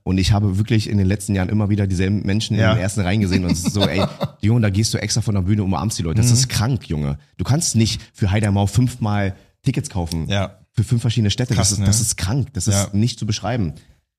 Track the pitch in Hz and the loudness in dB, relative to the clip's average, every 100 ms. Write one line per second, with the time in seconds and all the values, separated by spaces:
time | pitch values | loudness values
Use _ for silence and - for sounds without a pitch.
0 | - 95 90 104 104 95 107 113 104 101 | 0 2 2 2 2 0 2 0 2 2
1 | 92 104 - 98 92 107 104 104 98 90 | 2 0 0 0 0 0 0 0 0 0
2 | 95 101 - 104 110 107 110 110 110 107 | 2 0 0 -2 0 2 2 2 0 -2
3 | 90 110 95 95 90 85 87 101 95 85 | 0 0 2 0 0 -2 -2 0 0 0
4 | 95 - - - 101 120 107 98 110 - | -2 -4 -10 -2 0 2 2 2 0 -2
5 | 104 - 110 101 90 107 95 85 98 - | -2 -2 0 0 0 0 0 0 -2 -4
6 | 85 107 120 120 131 - 110 127 - 76 | -2 2 4 4 2 0 0 -2 -4 -4
7 | 71 71 - - 87 143 - 110 113 - | -2 -6 -10 -6 -2 0 2 2 2 0
8 | - - 98 104 107 101 101 - 127 - | -10 -4 0 0 2 2 2 2 0 0
9 | 110 104 98 98 _ _ - 135 - 98 | -2 -2 -2 -6 _ _ -4 -4 -4 -6
10 | 85 82 73 98 95 - _ - 104 117 | -4 -4 -2 -2 -4 -8 _ -4 0 0
11 | 120 117 104 - 123 113 107 101 98 107 | 0 0 0 0 0 0 0 2 2 2
12 | - - 90 135 107 - 107 101 98 101 | 0 -2 -2 -2 -2 -4 0 0 0 0
13 | 120 - 110 107 95 123 85 - - _ | 0 -2 -6 -4 -4 -2 -4 -6 -18 _
14 | _ | _